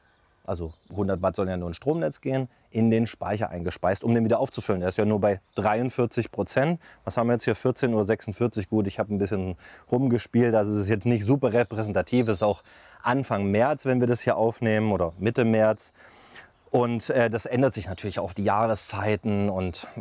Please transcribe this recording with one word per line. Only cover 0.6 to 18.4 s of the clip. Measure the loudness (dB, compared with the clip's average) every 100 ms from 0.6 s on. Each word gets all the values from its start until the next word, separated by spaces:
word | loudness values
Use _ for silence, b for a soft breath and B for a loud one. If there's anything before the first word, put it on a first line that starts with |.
| -8 -12 -10
hundert | -4 -2 0
Watt | -2 -2
sollen | -2
ja | -4
nur | -6
ins | -6
Stromnetz | -4 -2 -2 -6
gehen, | -4 -4 -4 b b
in | 0 2
den | 4 0
Speicher | -4 -6 -4 -4
eingespeist, | -6 -8 -2 0 0
um | 2 2
den | 2
wieder | 0
aufzufüllen. | -2 -4 -2 -2
Der | -2
ist | 0
ja | 0
nur | 2
bei | 2 0 _ -2
dreiundvierzig | 0 0 -2 -2 -2 -2 -4
Prozent. | -4 -2 0 0 -2 B B
Was | -6 -2
haben | 0
wir |
jetzt | 0
hier? | 0 0
Vierzehn | 0 0 0
Uhr | 2
sechsundvierzig. | 2 0 -2 -2 -2 -2 -2
Gut, | 0 0
ich | -2
habe | -2
ein | -2
bisschen | -2 -2 -4 -8 B B B
rumgespielt, | 0 2 0 0 2 4 4
also | 2
es | 0
ist | 0
jetzt | 0 2
nicht | 2
super | 2 2 2
repräsentativ, | 2 0 -2 -2 -2 0 2 2
ist | 2
auch | 0 -2 -8 B B B
Anfang | -2 0 0 -2 2
März, | 2 2 0 0
wenn | 2
wir | 2
das | 0
hier | 0 2
aufnehmen | 0 0 0 2 2
oder | 0 -2 -2
Mitte | -2 2 2
März. | 4 4 2 -6 -14 B B B B B B _
Und, | 0 2 0 0
äh, | 2 2
das | 0 -2
ändert | 2 2
sich | 0 -6
natürlich | -8 -6 -6
auf | -6
die | -2